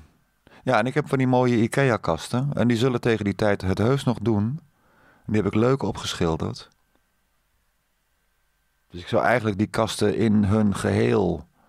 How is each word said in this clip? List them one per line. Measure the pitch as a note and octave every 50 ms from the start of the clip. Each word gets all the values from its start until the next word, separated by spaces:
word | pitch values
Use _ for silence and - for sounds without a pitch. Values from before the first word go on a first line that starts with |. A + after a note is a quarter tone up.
| D#2 _ _ _ _ _ _ _ _ _ - - -
ja, | C3 B2+ G#2+
en | A2
ik | B2+ C3
heb | D3+ D3 -
van | D3
die | C3 C3
mooie | B2+ B2+ B2+ B2+ B2 A#2+ A2
ikea-kasten | A#2 A2 - C#3 C#3 C3 A2+ G2 - - E2 D#2 - - - B2 C3+ C#3+ -
en | - A2+
die | A#2+ A#2+
zullen | G#2+ A#2+ C3+ A#2+ A#2+
tegen | - B2 A2+ G#2 G#2
die | G2+ F#2+
tijd | - A2 G#2 G2+ -
het | F2+ F#2 F#2+
heus | E2+ G2+ A#2+ C#3 C#3 -
nog | C3 A2+ -
doen. | G2 A#2 A2 G#2 G#2 A2+ C#3+ D#3+ - _ _ _ _ _ _ _ _ _ _ _ -
En | - G#2
die | G#2+
heb | F2+ G#2 -
ik | G#2+
leuk | A2+ B2 C3+ C3+ -
opgeschilderd. | G2 - - - - - - F2+ E2 D#2+ D#2+ F2+ G2+ A2+ - - _ _ _ _ _ _ _ _ _ _ _ _ _ _ _ _ _ _ _ _ _ _ _ _ _ _ _ _ _ _ _ _ _ _ _ _ _ _ _ _ _ _ _ _ _
Dus | - F2
ik | F2
zou | - A#2+ G2+ C2
eigenlijk | F#2 A#2 B2 G#2+ A2 G2
die | F#2+ G#2+
kasten | F#2 - - A2+ G2+ - - G#2+ G2+ -
in | - G#2+ A2+ G#2 G#2+ G#2
hun | F#2+ G#2 A2 G#2+ G#2 F#2+
geheel | - - G#2 G2+ G#2 A#2 A#2+ A#2+ A2 F#2+ F2+ E2+ D2+ D2 _ _ _ _